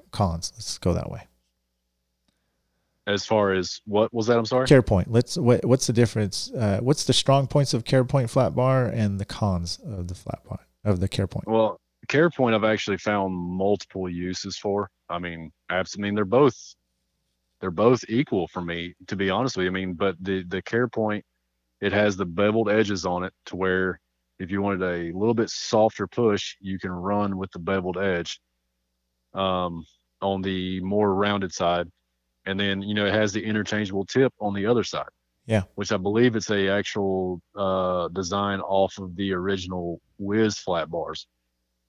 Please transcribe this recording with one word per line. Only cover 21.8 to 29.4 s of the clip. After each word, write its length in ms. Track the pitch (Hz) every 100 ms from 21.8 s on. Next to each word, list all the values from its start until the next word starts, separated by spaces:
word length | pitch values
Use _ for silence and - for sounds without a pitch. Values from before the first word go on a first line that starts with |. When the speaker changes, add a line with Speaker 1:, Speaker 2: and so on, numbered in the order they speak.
Speaker 2:
it 140 | 101
has 200 | 101 104
the 120 | 92 87
beveled 420 | 85 101 110 101
edges 380 | 107 104 98 90
on 180 | 90
it 80 | 90 - -
to 100 | 90
where 440 | 95 92 92 87 _ _ _ -
if 120 | 90
you 100 | 98
wanted 220 | 101 95
a 340 | 92 87 85 90
little 160 | 110
bit 140 | 117 110
softer 580 | - - 110 110 - 98
push, 500 | - 117 101 - -
you 180 | 95 95
can 120 | 95
run 480 | 90 92 104 101 95
with 120 | 95
the 60 | 92
beveled 380 | 85 95 90 90
edge, 420 | 98 87 82 - _ _ _ _ _ _ _ _ _
um, 500 | 95